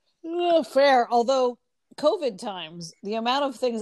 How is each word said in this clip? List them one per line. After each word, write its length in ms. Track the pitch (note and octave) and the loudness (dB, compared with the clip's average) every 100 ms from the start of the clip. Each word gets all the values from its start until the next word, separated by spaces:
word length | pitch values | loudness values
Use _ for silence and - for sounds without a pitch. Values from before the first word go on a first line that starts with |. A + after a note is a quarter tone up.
| _ _ | _ _
Oh, 380 | E4 F4 F4 E4 | -8 -4 2 2
fair. 440 | - C4+ C#4+ B3+ A#3 | 2 2 4 4 4
Although 460 | A#3+ A#3 C4+ B3 A#3+ _ _ _ - | 2 2 2 0 -4 _ _ _ -2
covid 400 | D4+ F4+ C#4 F#3 | 0 0 -2 -6
times, 560 | A3+ F#3 D#3 E3+ E3 - | -8 -10 -10 -12 -16 -12
the 120 | G3+ A3+ | -8 -4
amount 280 | A#3 C4+ C#4 | -2 0 -2
of 100 | A#3 | -2
things 260 | B3 A3+ | -4 -4